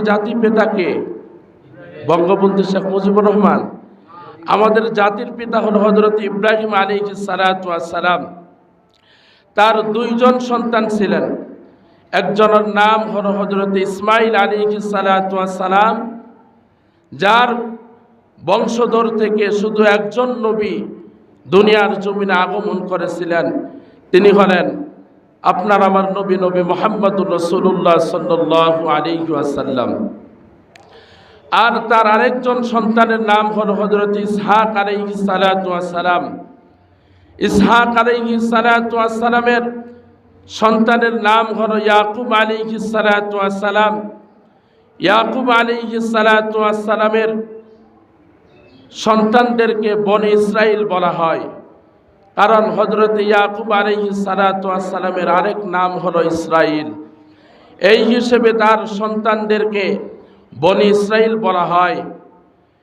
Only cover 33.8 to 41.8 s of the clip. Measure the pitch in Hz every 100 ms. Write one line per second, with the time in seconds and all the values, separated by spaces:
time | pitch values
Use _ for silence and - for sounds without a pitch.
33.8 | 202 202 202 208 202 208 185 214 220 202
34.8 | 202 208 208 202 196 185 190 190 180 175
35.8 | 180 175 175 175 - - - - _ _
36.8 | _ _ _ _ _ - 214 208 202 233
37.8 | 233 233 233 240 226 233 226 226 233 233
38.8 | 233 233 226 226 233 240 240 240 240 -
39.8 | - - - _ _ _ - - 220 226
40.8 | 226 233 233 233 208 220 220 208 220 214